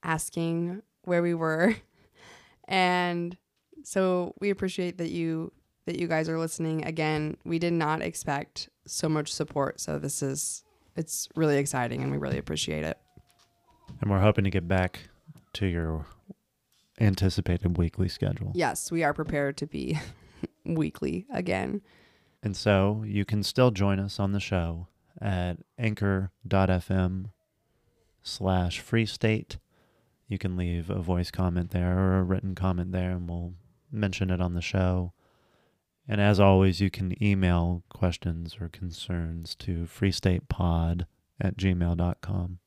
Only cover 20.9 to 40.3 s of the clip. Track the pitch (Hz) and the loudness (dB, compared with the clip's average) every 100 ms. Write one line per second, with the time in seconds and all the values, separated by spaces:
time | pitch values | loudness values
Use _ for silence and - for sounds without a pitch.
20.9 | - 67 180 190 190 180 95 - 202 _ | -2 -4 -4 -6 -6 -2 -2 -2 -6 _
21.9 | _ _ _ _ _ 107 95 - 98 98 | _ _ _ _ _ -6 -2 4 4 4
22.9 | 107 107 101 98 107 98 - 127 98 98 | 2 -2 -2 0 0 0 4 4 6 2
23.9 | 98 98 - 98 101 - 92 85 85 87 | 2 -2 -2 -2 0 0 0 0 -4 -10
24.9 | _ _ - 104 92 90 87 - - 113 | _ _ -8 -2 0 -2 -4 -12 -4 -2
25.9 | 107 101 95 95 _ - 95 95 92 - | 0 0 0 -2 _ 0 4 4 2 2
26.9 | 95 90 92 101 _ _ _ _ _ _ | 2 2 0 -8 _ _ _ _ _ _
27.9 | _ _ _ - - 95 92 90 - - | _ _ _ -14 -2 2 4 2 -2 0
28.9 | 113 110 - 110 110 - - _ _ _ | 0 0 0 0 0 -2 -14 _ _ _
29.9 | _ _ _ _ 98 95 90 87 87 82 | _ _ _ _ -4 -2 -2 0 -2 -2
30.9 | 101 85 90 87 - 90 87 87 90 90 | -4 0 0 0 0 0 0 0 0 2
31.9 | 90 95 95 90 95 95 92 95 90 90 | 2 4 4 2 0 -2 -2 0 0 -2
32.9 | 92 90 90 85 87 87 90 _ _ _ | -2 -2 -4 -4 -6 -8 -12 _ _ _
33.9 | 110 104 92 92 90 90 87 85 98 92 | -2 -2 0 0 2 0 -2 -2 2 2
34.9 | 90 90 - _ _ _ _ _ _ _ | 2 -2 -8 _ _ _ _ _ _ _
35.9 | _ - 107 101 98 98 95 95 87 98 | _ -2 4 6 8 8 8 6 4 0
36.9 | - 92 90 104 98 92 87 85 87 - | 0 -6 0 2 4 4 4 2 -2 -6
37.9 | - 90 85 - 82 85 - 85 - 90 | -2 -2 0 -4 -4 -8 -10 -12 -8 -10
38.9 | 82 - 90 82 82 82 - - 85 85 | -10 -6 -4 -4 -6 -10 -10 -6 -4 -6
39.9 | - 101 90 95 | 0 2 4 2